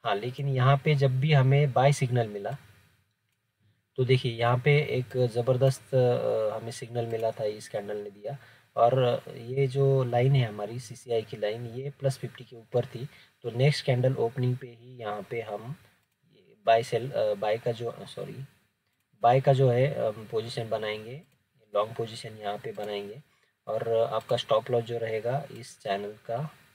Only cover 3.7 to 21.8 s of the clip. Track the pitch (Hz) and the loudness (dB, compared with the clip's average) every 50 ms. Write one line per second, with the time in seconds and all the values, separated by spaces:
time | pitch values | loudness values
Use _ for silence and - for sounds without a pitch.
3.7 | _ _ _ _ _ - 131 120 135 127 - 123 117 113 117 117 123 123 - 151 | _ _ _ _ _ -2 2 4 4 2 2 -2 -2 0 2 2 2 2 4 4
4.7 | 143 147 147 - 123 127 127 - - 127 123 120 - 120 117 127 131 123 135 135 | 4 4 2 0 -2 -4 -4 -2 0 0 0 0 0 -2 2 2 2 4 4 2
5.7 | 131 - - - - 131 123 123 123 123 113 113 113 110 110 107 110 113 113 117 | 2 0 -8 0 2 4 4 4 4 2 0 0 0 0 0 -2 -2 -4 -8 -10
6.7 | 113 - 120 113 120 120 117 117 113 110 113 110 110 - 113 107 107 107 110 - | -10 -12 -12 -6 -4 -4 -4 -2 -2 -2 -2 -2 -2 -2 -4 -4 -4 -6 -12 -8
7.7 | - 107 101 101 104 104 104 104 98 104 104 110 139 143 - - - _ _ _ | -8 -6 -6 -4 -6 -8 -8 -10 -14 -12 -10 -10 -10 -10 -14 -20 -20 _ _ _
8.7 | _ 117 117 120 123 131 127 123 123 - - - - - 117 120 131 139 139 131 | _ 4 4 6 6 4 4 2 2 0 -4 -10 -14 -14 -10 -6 0 0 0 2
9.7 | 123 139 139 135 135 135 127 120 117 120 123 135 143 135 123 110 104 104 104 104 | 2 2 4 4 4 4 2 2 2 4 4 6 6 4 4 2 -2 -8 -8 -8
10.7 | 117 123 127 - 120 - - 123 117 113 110 - - 110 107 104 107 117 120 117 | -8 -10 -12 -12 -18 -16 -6 -2 -2 -2 -2 -4 -8 -4 -4 -4 -4 -4 -8 -10
11.7 | 113 123 135 143 139 _ 139 135 131 - - 123 - - 123 - 131 113 113 _ | -10 -8 -8 -10 -10 _ -2 -2 -2 -2 -10 -12 -12 -14 -20 -18 -20 -20 -18 _
12.7 | - 123 120 - - 113 127 151 - - - _ _ _ - 120 107 120 131 147 | -2 -2 -2 -2 -8 -10 -12 -12 -14 -20 -20 _ _ _ -10 -8 0 2 4 4
13.7 | 147 - - - 127 123 123 131 135 - 120 117 123 131 123 127 123 123 135 123 | 4 2 0 0 2 2 2 2 2 2 -2 -2 0 0 0 0 0 -2 -6 -16
14.7 | 117 117 120 127 127 120 113 104 104 104 95 - 120 117 107 110 104 104 113 127 | -18 -20 -20 -20 -16 -10 -8 -8 -8 -8 -8 -8 -8 -8 -6 -8 -10 -10 -10 -12
15.7 | 156 - _ _ _ _ _ _ _ _ _ _ _ _ _ _ _ _ _ 117 | -14 -14 _ _ _ _ _ _ _ _ _ _ _ _ _ _ _ _ _ 4
16.7 | 113 117 117 - - 113 120 135 143 117 110 107 104 101 104 104 107 117 - 123 | 4 4 4 0 -4 -4 -4 -2 -2 -2 0 0 0 -2 0 -2 -2 -2 -2 -4
17.7 | 117 113 120 117 - - 101 - - - 98 98 104 117 139 - _ _ _ _ | -4 -4 -6 -8 -8 -10 -16 -14 -12 -12 -12 -12 -12 -14 -14 -16 _ _ _ _
18.7 | _ _ _ _ _ _ _ _ _ _ - 117 127 135 135 143 135 131 135 127 | _ _ _ _ _ _ _ _ _ _ 4 4 4 6 6 4 4 6 6 4
19.7 | 120 123 131 143 - 123 117 110 107 113 110 101 117 110 113 117 - 120 113 110 | 4 4 2 0 0 -2 -2 -4 -4 -6 -10 -6 -4 -4 -4 -4 -6 -8 -4 -4
20.7 | 113 107 110 107 107 107 110 113 131 151 - _ _ _ _ _ _ _ _ _ | -4 -4 -4 -6 -6 -8 -10 -14 -14 -16 -18 _ _ _ _ _ _ _ _ _
21.7 | - 101 | -2 -2